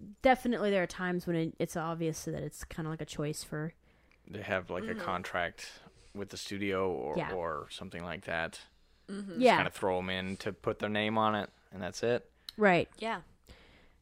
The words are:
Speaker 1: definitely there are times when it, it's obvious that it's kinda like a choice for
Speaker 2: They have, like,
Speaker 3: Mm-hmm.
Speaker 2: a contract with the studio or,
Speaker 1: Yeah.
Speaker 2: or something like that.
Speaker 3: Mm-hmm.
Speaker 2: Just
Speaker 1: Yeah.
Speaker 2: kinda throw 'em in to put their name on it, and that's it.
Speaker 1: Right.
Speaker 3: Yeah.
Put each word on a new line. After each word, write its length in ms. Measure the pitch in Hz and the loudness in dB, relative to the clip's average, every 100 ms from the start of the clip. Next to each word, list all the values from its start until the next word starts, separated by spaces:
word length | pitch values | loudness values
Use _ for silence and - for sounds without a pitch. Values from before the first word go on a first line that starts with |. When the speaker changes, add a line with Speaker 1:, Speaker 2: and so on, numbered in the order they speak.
| 208 208 | -18 2
Speaker 1:
definitely 500 | 262 254 247 214 202 | 6 6 4 2 4
there 120 | 196 | 4
are 40 | 175 | 2
times 400 | - 180 180 175 | 0 -2 0 0
when 80 | |
it, 200 | 170 165 - | 0 0 0
it's 180 | 170 175 | -2 -2
obvious 460 | 160 165 165 160 - | -4 -2 -2 -2 -4
that 160 | 147 | -6
it's 200 | 143 - | -6 -10
kinda 260 | - - 160 | -10 -6 -4
like 100 | 160 | -6
a 60 | 151 | -6
choice 360 | - 147 - | -4 -4 -4
for 300 | - 156 160 - _ _ _ _ - | -6 -6 -6 -8 _ _ _ _ -12
Speaker 2:
They 140 | 101 | -8
have, 260 | 104 95 87 | -2 -2 -2
like, 160 | 87 | -6
Speaker 3:
Mm-hmm. 160 | - 214 | -4 -4
Speaker 2:
a 20 | |
contract 680 | 98 90 90 95 85 - - - - - - | -2 -2 -2 -2 -2 -4 -14 -16 -20 -20 -14
with 140 | 101 98 | -10 -8
the 80 | 92 | -8
studio 540 | - 101 101 95 95 | -8 -4 0 2 2
or, 220 | 78 65 78 | 0 -2 -2
Speaker 1:
Yeah. 160 | 151 | -2
Speaker 2:
or 360 | 92 85 76 80 | -2 -2 -4 -6
something 340 | - 98 95 | -10 -10 -8
like 220 | 87 80 - | -6 -6 -4
that. 340 | 85 82 - - _ _ _ - | -2 -2 -6 -18 _ _ _ -12
Speaker 3:
Mm-hmm. 180 | - 196 | -10 -6
Speaker 2:
Just 100 | 185 | 4
Speaker 1:
Yeah. 160 | 247 180 | 8 8
Speaker 2:
kinda 140 | 90 | 4
throw 280 | - 98 92 | 2 2 4
'em 120 | 92 | 2
in 260 | 92 92 98 | 0 0 -2
to 140 | 107 | -4
put 260 | 95 - 107 | -2 -2 0
their 120 | 104 | 0
name 260 | 104 107 110 | 2 2 4
on 180 | 107 | 4
it, 140 | 107 - _ _ | 4 -2 _ _
and 100 | 95 | -8
that's 200 | 90 - | -6 0
it. 260 | 117 120 - _ - - | 2 2 -2 _ -10 4
Speaker 1:
Right. 300 | 208 170 - - | 6 6 2 -4
Speaker 3:
Yeah. 240 | 220 202 - - - - - - - _ | -6 -6 -8 -20 -20 -20 -20 -20 -20 _